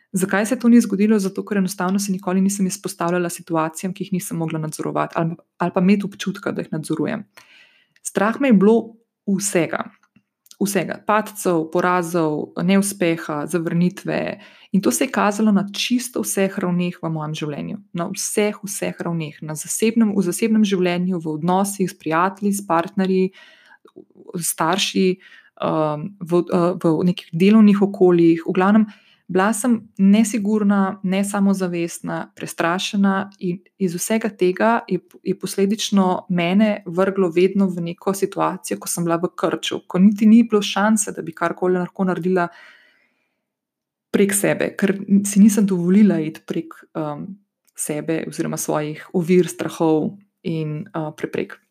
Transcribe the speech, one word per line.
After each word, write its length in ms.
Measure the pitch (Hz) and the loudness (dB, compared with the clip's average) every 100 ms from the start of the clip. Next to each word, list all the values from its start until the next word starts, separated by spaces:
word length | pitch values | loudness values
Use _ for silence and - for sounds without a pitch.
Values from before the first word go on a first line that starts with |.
| _ | _
Zakaj 340 | 185 190 202 220 | -4 -2 0 -2
se 120 | 254 | 0
to 100 | 240 | 4
ni 120 | 240 | 6
zgodilo? 380 | 233 196 214 220 | 6 2 2 2
Zato, 240 | 190 196 | 0 -4
ker 140 | 196 202 | -4 -2
enostavno 400 | 185 - 180 202 | -2 -2 -2 -2
se 140 | 202 | -2
nikoli 280 | 185 185 190 | -4 -2 0
nisem 260 | 190 202 185 | 0 0 -2
izpostavljala 640 | - 180 - 170 180 175 | -4 -8 -4 -2 0 -2
situacijam, 640 | - - 165 160 160 185 | -6 -4 -2 -2 -4 -8
ki 120 | 180 | -8
jih 80 | 180 | -6
nisem 240 | 180 - 165 | -6 -4 -6
mogla 240 | 160 160 | -4 -4
nadzorovati 520 | 156 151 156 147 151 - | -6 -6 -4 -2 -2 -2
ali, 200 | 165 170 _ - | -4 -4 _ -4
ali 140 | 175 | -2
pa 60 | 185 | 2
imeti 260 | 180 208 190 | 4 2 0
občutka, 460 | - 190 180 - | -8 -8 -6 -6
da 100 | - | -6
jih 100 | - | -6
nadzorujem. 520 | 156 151 156 147 - - - - - _ _ _ _ | -8 -6 -4 -4 -6 -10 -20 -20 -20 _ _ _ _
Strah 380 | - - 202 233 | -8 -2 0 0
me 120 | 277 | 4
je 80 | 202 | 6
bilo 160 | 196 226 226 - _ _ - | 6 4 0 -12 _ _ -4
vsega. 640 | 190 - 180 156 - - _ _ _ _ _ _ - | -4 -2 -2 -2 -4 -8 _ _ _ _ _ _ -6
Vsega. 400 | 196 190 156 - - | -2 -2 -4 -6 -2
Padcev, 580 | 214 208 - 185 170 160 | 0 -2 -4 -2 0 0
porazov, 840 | 180 180 180 165 175 156 151 - - | 0 2 0 0 0 0 -2 -6 -4
neuspeha, 800 | 175 196 196 - 170 165 - 151 151 | 2 2 2 0 -2 -2 -4 -8 -4
zavrnitve. 760 | 175 165 170 180 190 165 156 - - - - _ | -4 -2 0 0 -2 -4 -4 -4 -8 -14 -20 _
In 100 | 190 | 0
to 80 | 254 | 0
se 140 | 240 | 0
je 60 | 262 | -2
kazalo 420 | 208 196 202 220 | 0 0 2 2
na 140 | 196 202 | 2 0
čisto 480 | - - 247 - - | -6 -2 -2 -4 -8
vseh 360 | 202 - 196 196 | -4 -2 -2 -2
ravneh 400 | 180 175 180 - | -2 -2 -2 -6
v 80 | 165 | -8
mojem 240 | 160 151 | -6 -6
življenju. 440 | 156 151 147 170 - - | -8 -8 -8 -10 -12 -10
Na 140 | 170 170 | -8 -8
vseh, 440 | 190 - - 208 208 | -6 -6 -2 -2 -4
vseh 380 | 196 - 180 - | -10 -8 -6 -6
ravneh. 400 | 170 170 151 - | -6 -6 -6 -10
Na 120 | 156 151 | -12 -12
zasebnem, 560 | - - 220 226 220 | -10 -2 0 2 2
v 80 | 196 | 0
zasebnem 420 | 175 175 226 220 | -2 -2 0 2
življenju, 540 | 208 190 180 180 180 180 | 2 2 0 0 -2 -4
v 140 | 160 | -4
odnosih 560 | 156 170 185 196 - 180 | -4 0 0 0 -2 -4
s 80 | - | -4
prijatelji, 540 | 156 160 190 190 202 | -2 0 0 -2 -4
s 140 | 196 202 | -4 0
partnerji, 640 | 165 170 - 190 190 185 - - _ _ _ - - - - - | -2 0 -2 0 2 0 -4 -20 _ _ _ -20 -20 -20 -20 -14
s 120 | 180 - | -8 -6
starši, 560 | - 160 190 - 196 185 180 - - _ - | -2 -2 0 0 0 0 0 -8 -20 _ -6
um, 480 | 165 160 156 151 160 - | -2 0 -2 -4 -8 -12
v, 240 | 165 175 165 | -2 0 2
uh, 320 | 180 175 185 | 0 0 0
v 160 | 170 156 180 | 0 2 0
nekih 240 | - - | -2 -4
delovnih 480 | 165 190 220 208 202 | 2 6 8 8 6
okoljih. 640 | 196 196 180 175 165 165 - | 2 4 4 6 6 4 0
V 80 | |
glavnem, 320 | 180 190 220 214 - _ _ - | 0 4 4 2 -2 _ _ -4
bila 260 | 185 196 226 | 0 0 0
sem 220 | 254 226 - - | 0 -2 -2 2
nesigurna, 1000 | 196 214 226 240 202 214 202 202 190 196 | 4 6 4 0 0 0 2 2 2 -2
nesamozavestna, 1300 | 185 190 202 208 196 190 180 175 170 - 170 165 - - | -2 -2 -2 0 2 2 -2 -2 -4 -6 -8 -8 -10 -12
prestrašena 960 | 165 - 165 185 190 202 196 196 202 - | -10 -2 -2 0 -2 0 2 2 -4 -6
in 240 | 185 185 _ - | -6 -6 _ -4
iz 160 | 185 175 | -4 -2
vsega 320 | - 220 220 | -4 -2 -4
tega 520 | - 180 185 214 233 - | 0 0 2 0 0 -2
je, 100 | 180 - - | -6 -8 -10
je 160 | - 180 | -8 -6
posledično 880 | 185 - 196 220 - 196 185 180 - | -6 -2 0 0 0 2 2 0 -2
mene 540 | 175 170 190 214 208 185 | -2 2 2 2 0 -4
vrglo 440 | 170 196 196 185 | -2 0 2 0
vedno 340 | 165 190 202 196 | 2 2 2 0
v 140 | 175 | -2
neko 320 | 170 175 - | -6 -6 -4
situacijo, 600 | 196 185 165 160 185 - 202 | -2 -2 -2 -2 -4 -8 -8
ko 100 | - | -6
sem 160 | - | -4
bila 120 | 170 165 | -2 0
v 140 | 180 | -2
krču, 480 | - 170 160 - - - | -4 -4 -2 -4 -8 -4
ko 100 | 180 | 4
niti 300 | 202 208 214 | 4 6 6
ni 140 | 226 | 6
bilo 160 | 233 208 | 6 2
šanse, 520 | 196 190 214 220 - 180 | 0 0 0 0 -2 -8
da 60 | |
bi 100 | 160 | -10
karkoli 480 | - 170 170 185 185 | -4 -4 -2 0 0
lahko 240 | 175 - | -2 -4
naredila 460 | 185 170 175 185 175 - - - _ _ _ _ _ _ _ _ _ _ _ _ _ | -2 -2 0 0 -2 -6 -20 -20 _ _ _ _ _ _ _ _ _ _ _ _ _
prek 220 | 214 196 - | 0 2 2
sebe, 380 | 160 147 - - | 0 0 -2 -2
ker 160 | 196 196 - 202 | -2 -2 0 0
si 160 | - 196 | 2 6
nisem 260 | 214 226 196 | 6 6 2
dovolila 540 | 180 175 196 208 165 | 0 2 6 6 4
iti 240 | 156 160 | -2 -8
prek, 320 | - 185 165 - - | -8 -8 -8 -12 -14
um, 320 | 170 151 147 180 196 _ _ _ | -8 -8 -8 -12 -16 _ _ _
sebe 520 | - - 151 151 160 - | -12 -8 -6 -4 -4 -4
oziroma 320 | 151 160 156 | -6 -6 -4
svojih 480 | - 151 151 151 - 185 | -4 -2 -4 -8 -6 -4
ovir, 320 | 160 180 170 | 2 4 2
strahov 680 | - 160 - 165 156 - - _ _ | -2 -8 -2 0 2 0 -8 _ _
in, 400 | - 160 156 151 - | -8 -6 -4 -8 -8
uh, 160 | 165 156 160 | -8 -8 -8
preprek. 400 | - - - - _ | -8 -6 -8 -12 _